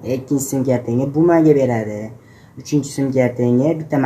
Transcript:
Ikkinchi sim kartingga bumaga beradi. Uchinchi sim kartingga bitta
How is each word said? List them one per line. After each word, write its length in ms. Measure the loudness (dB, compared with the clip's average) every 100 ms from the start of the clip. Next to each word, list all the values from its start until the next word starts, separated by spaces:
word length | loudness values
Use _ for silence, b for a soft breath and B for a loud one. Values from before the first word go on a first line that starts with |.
Ikkinchi 400 | -6 -6 -2 -4 -2
sim 140 | -4
kartingga 420 | 0 -2 0 -2 -2
bumaga 380 | 2 4 4 4 4
beradi. 400 | 2 0 -4 -8 -10 -16 b b b -20
Uchinchi 300 | -4 -4 -2 -4
sim 160 | -2
kartingga 640 | 2 0 0 0 2 2 -2
bitta 160 | -2 0